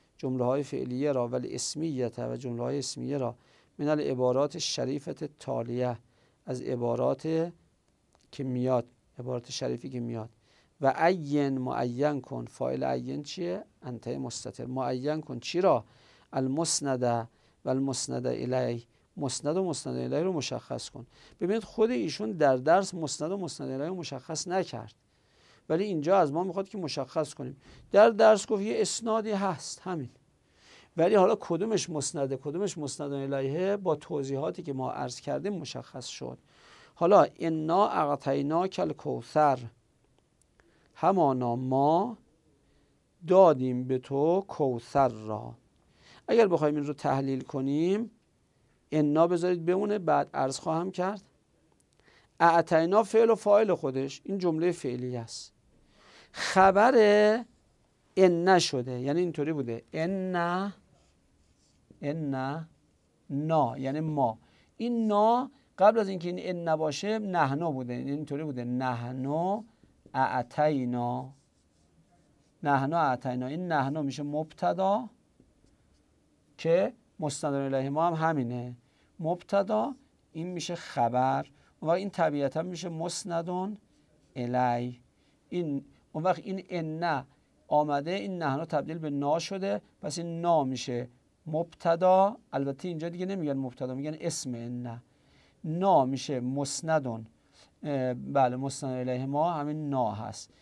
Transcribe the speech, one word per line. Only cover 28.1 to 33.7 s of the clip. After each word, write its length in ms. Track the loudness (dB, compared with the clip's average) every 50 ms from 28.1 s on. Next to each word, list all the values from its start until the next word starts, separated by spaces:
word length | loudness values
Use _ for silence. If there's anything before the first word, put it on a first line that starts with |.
درس 360 | 8 8 8 8 8 6 4
گفت 160 | -2 -2 -2
یه 180 | -2 -2 0 0
اسنادی 500 | 0 -2 -2 -4 -2 -2 -2 0 0 -2
هست، 500 | -2 -2 -2 -2 -4 -4 -8 -12 -12 -10
همین. 300 | -8 -8 -6 -6 -8 -10 -12 _ _ _ _ _ _ _ _ _ _ -20 -20 -20 -20 _ 0 2
ولی 160 | 4 6 6
حالا 220 | 6 6 6 4 2
کدومش 500 | 0 -4 -2 -2 0 0 0 0 -2 -2
مسنده، 460 | -4 -4 -4 -4 -2 -2 -2 -2 -2
کدومش 420 | -4 -6 -6 -4 -4 -4 -4 -4 -6
مسند 340 | -8 -8 -6 -8 -8 -6
الیه، 640 | -6 -4 -4 -4 -4 -2 -2 -2 -2 -2 0 0